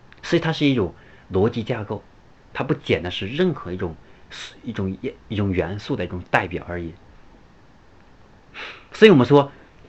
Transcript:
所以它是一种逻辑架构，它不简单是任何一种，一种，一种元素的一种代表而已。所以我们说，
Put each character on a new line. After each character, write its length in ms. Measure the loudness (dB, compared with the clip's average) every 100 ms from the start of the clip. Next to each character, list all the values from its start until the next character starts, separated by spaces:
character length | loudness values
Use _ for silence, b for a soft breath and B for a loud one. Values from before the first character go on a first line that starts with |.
| -20 -18
所 160 | -2 0
以 20 |
它 140 | 0
是 120 | 0 2
一 100 | 2
种 180 | -2 b b b b
逻 180 | 0 2
辑 140 | 0
架 200 | -4 -6
构， 200 | -6 -10 -10 -20 -20 -20 -12
它 100 | -6
不 100 | -4
简 300 | -4 -2 -2
单 80 | -2
是 160 | -8 -6
任 260 | -2 0
何 180 | -2 -8
一 60 | -6
种， 180 | -8 -8 B B B B B -14
一 80 | -10
种， 260 | -6 -6 -6 -10 -12 -8
一 80 | -2
种 160 | 0
元 260 | -2 -4 -6
素 160 | -6 -6
的 100 | -6
一 20 |
种 160 | -8 -2
代 160 | -2 -2
表 160 | -6 -8
而 140 | -10
已。 120 | -10 -14 -20 -20 -20 -20 -20 -20 -20 -20 -20 -20 -20 -20 -20 -20 -20 B B B B
所 140 | 6 8
以 40 |
我 40 | 10
们 100 | 8
说， 260 | 4 4 B B -20